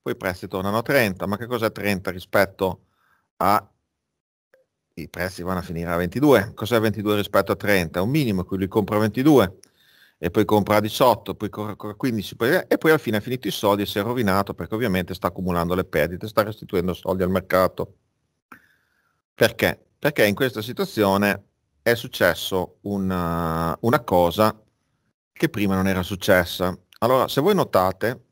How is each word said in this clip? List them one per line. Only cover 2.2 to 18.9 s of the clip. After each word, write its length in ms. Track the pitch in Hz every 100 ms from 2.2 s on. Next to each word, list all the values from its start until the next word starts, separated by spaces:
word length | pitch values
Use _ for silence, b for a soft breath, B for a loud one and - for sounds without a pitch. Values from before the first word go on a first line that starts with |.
| - 107 95 - 92 90 _ _ _ _ _ _
a... 340 | 92 104 101 _ _ _ _ _ _ _ _ _ _ _ _ -
i 120 | 76
prezzi 360 | 85 90 -
vanno 160 | 87 92
a 20 |
finire 300 | 85 82 85
a 60 | 85
ventidue. 560 | 87 120 147 120 - -
Cos'è 240 | 107 117
ventidue 360 | 110 104 104 104
rispetto 360 | 98 101 95
a 40 | 95
trenta? 460 | 101 98 82 87
Un 80 | 101
minimo, 340 | 156 127 95
quindi 220 | 87 95 95
lui 80 |
compra 220 | 113 98 107
a 60 |
ventidue 580 | 110 120 143 139 95 - b b b b b b
e 140 | 85
poi 140 | 110 101
compra 320 | 107 95 107
a 20 |
diciotto, 560 | 104 - 127 110 - -
poi 140 | 104
compra 420 | 107 107 95 107
a 20 |
quindici, 420 | 101 135 113 90 -
poi... 240 | 117 175 -
e 100 | 285
poi 100 | 160
alla 100 | 156
fine 180 | - 107
ha 40 |
finito 260 | 120 127 101
i 40 |
soldi 320 | - 107 101
e 20 | 98
si 140 | 107
è 20 |
rovinato 540 | 104 123 104 95 98 92
perché 180 | 85
ovviamente 400 | 110 120 92 87
sta 140 | 92 87
accumulando 480 | - 92 87 85 90
le 80 |
perdite, 440 | 90 80 78 90 -
sta 140 | -
restituendo 540 | 107 107 - 92 90 87
soldi 260 | - 95
al 80 | 90
mercato. 680 | 95 - 92 90 - - _ _ _ _ _ _ b b b b